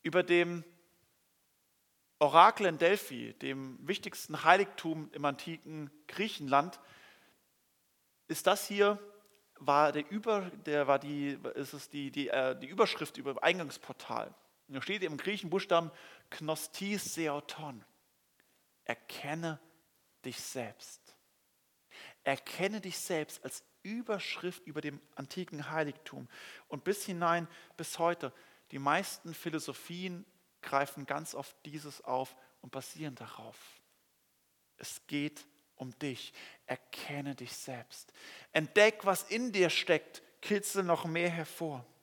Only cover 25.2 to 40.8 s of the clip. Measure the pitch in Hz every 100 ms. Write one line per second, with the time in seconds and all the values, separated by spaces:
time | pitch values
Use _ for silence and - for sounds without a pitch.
25.2 | 139 - 175 151 139 156 151 131 - 135
26.2 | 123 - - - _ - - 202 - 175
27.2 | 170 170 160 - - - 160 - 170 170
28.2 | 131 - - - _ 135 139 160 190 -
29.2 | 170 156 170 156 - 131 - 175 185 175
30.2 | - _ _ _ - 139 143 - 135 147
31.2 | 160 - 135 - 151 147 147 - - 127
32.2 | 131 - - _ 131 135 - 151 156 123
33.2 | 113 - 113 - - - _ _ _ _
34.2 | _ _ _ _ _ _ - - - 147
35.2 | 147 147 - _ _ _ 127 - 147 120
36.2 | - - - - - 127 _ - - 143
37.2 | 139 131 120 - - 123 117 - - -
38.2 | - - - - 156 214 214 214 196 180
39.2 | - 220 254 196 175 - - 156 - -
40.2 | - _ - 208 202 196